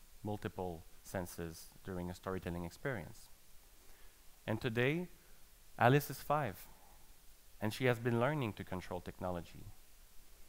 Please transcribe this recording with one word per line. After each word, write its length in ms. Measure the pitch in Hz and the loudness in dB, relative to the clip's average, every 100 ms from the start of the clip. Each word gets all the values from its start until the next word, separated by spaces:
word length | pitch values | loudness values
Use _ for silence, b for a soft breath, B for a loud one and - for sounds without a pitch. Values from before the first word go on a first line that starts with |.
| - - | -18 -8
multiple 600 | 104 104 107 - 90 82 - - | -4 -2 -2 -2 -4 -4 -8 -16
senses 680 | - 101 87 - 85 80 - - | -6 -4 -4 -4 -6 -6 -12 -12
during 260 | - 90 87 | -6 -2 -2
a 40 | |
storytelling 500 | 90 - 92 90 87 | -4 -2 -2 -2 -2
experience. 680 | 85 - 143 120 78 - - - - - - B B B B B B B - | -4 -4 -4 -4 -4 -10 -14 -16 -16 -18 -18 B B B B B B B -2
And 140 | 110 | 0
today, 480 | 131 113 123 160 180 B B B B - - - | 2 4 4 4 -2 B B B B -18 -16 6
Alice 320 | 117 139 139 | 8 10 6
is 100 | 135 | -4
five, 460 | - 147 131 87 - - - - - - - - - - | 2 2 2 -4 -10 -16 -18 -18 -18 -18 -18 -18 -18 -2
and 120 | 107 | -2
she 120 | - | 4
has 160 | 127 120 | 4 6
been 180 | 120 117 | 6 6
learning 360 | 123 151 120 | 6 4 2
to 100 | - | 0
control 360 | 95 92 - 90 | -2 -2 -2 -4
technology. 720 | 87 - 92 87 82 69 101 - - - - - - - | -4 -2 0 0 -4 -10 -12 -12 -16 -18 -16 -14 -14 -16